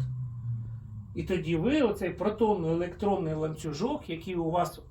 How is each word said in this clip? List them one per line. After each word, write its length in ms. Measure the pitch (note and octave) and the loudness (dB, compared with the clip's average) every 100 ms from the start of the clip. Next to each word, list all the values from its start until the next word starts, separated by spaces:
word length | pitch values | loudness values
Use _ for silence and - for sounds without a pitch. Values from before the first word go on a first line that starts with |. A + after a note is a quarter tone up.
| - - - - - - - - - - - | -2 -4 -6 -6 -4 -4 -4 -8 -10 -12 -8
І 80 | - | -6
тоді 340 | D#3+ F3+ D#3 E3 | 0 0 2 2
ви 260 | G3+ D4+ | 4 6
оцей 280 | A#3 - F3+ D#3+ | 4 2 -2 0
протонно-електронний 1160 | G3 G#3 A3+ F#3+ D#3+ E3 F3+ - G3+ F#3+ D#3+ | 0 4 4 4 2 2 0 0 2 2 2
ланцюжок, 760 | D#3 D#3 D#3 E3 C#3 A3+ D4 - | 0 -2 -4 -6 -2 -2 -2 -4
який 240 | D#3+ F#3 | -8 -4
у 160 | F3 E3 | -2 2
вас 300 | F3 E3 - - | 2 2 -2 -18